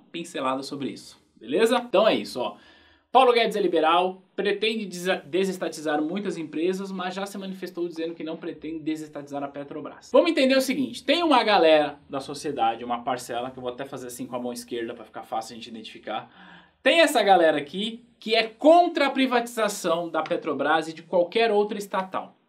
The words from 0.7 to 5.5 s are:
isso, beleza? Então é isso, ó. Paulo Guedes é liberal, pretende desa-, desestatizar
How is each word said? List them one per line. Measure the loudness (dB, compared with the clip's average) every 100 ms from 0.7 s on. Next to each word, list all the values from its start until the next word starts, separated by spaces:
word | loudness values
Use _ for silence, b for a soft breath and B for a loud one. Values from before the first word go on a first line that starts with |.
| -8 -8
isso, | -10 -16 -20 _ _
beleza? | -4 2 2 2
Então | 2 2 4
é |
isso, | 2 -2 -6
ó. | -6 B B B B B B
Paulo | 4 6
Guedes | 6 2 0
é |
liberal, | 0 2 4 4 2 -4 _ -4
pretende | -2 0 -2 -4 -6
desa-, | -6 -4 -4
desestatizar | -2 -2 0